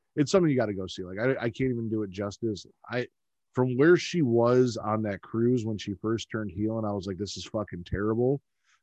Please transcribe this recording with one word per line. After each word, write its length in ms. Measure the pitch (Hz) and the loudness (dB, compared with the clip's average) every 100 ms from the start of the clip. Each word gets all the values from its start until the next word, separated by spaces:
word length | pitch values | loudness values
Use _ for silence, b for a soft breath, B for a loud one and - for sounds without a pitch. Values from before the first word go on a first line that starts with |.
| _ - | _ -2
it's 160 | 143 | 2
something 180 | 190 165 | 4 4
you 60 | 123 | 2
gotta 160 | 107 | 0
go 140 | 95 92 | -2 -6
see. 160 | - | -8
Like, 160 | 90 95 | -8 -2
I, 120 | 127 127 117 | 0 0 -2
I 40 | |
can't 220 | - 131 | -2 -2
even 180 | 117 113 | -2 -2
do 140 | 110 | -2
it 60 | 101 | -4
justice. 540 | 92 101 - 113 95 - _ - | -4 -6 -4 -6 -6 -10 _ -8
I, 180 | 123 - _ _ _ _ | -6 -6 _ _ _ _
from 240 | 127 127 123 | 0 0 4
where 200 | 160 180 | 6 6
she 260 | - 175 | 4 0
was 540 | 127 117 117 127 127 110 | 2 4 6 6 4 2
on 260 | 107 107 | -2 -2
that 180 | 107 98 | -2 -6
cruise 420 | - 113 120 127 | -6 0 2 2
when 140 | 110 104 | 0 -6
she 160 | 104 | -6
first 340 | 95 110 113 - | -6 -2 -4 -4
turned 180 | 113 104 | -6 -6
heel, 280 | 90 107 113 | -4 -4 -2
and 80 | 107 | -4
I 40 | |
was 140 | 101 95 | -4 -6
like, 140 | 87 | -6
"This 180 | 98 - | -8 -10
is 80 | - | -8
fucking 380 | 110 - 87 | -6 -6 -10
terrible," 580 | - 92 107 113 127 143 _ _ _ _ | -8 -4 0 0 0 0 _ _ _ _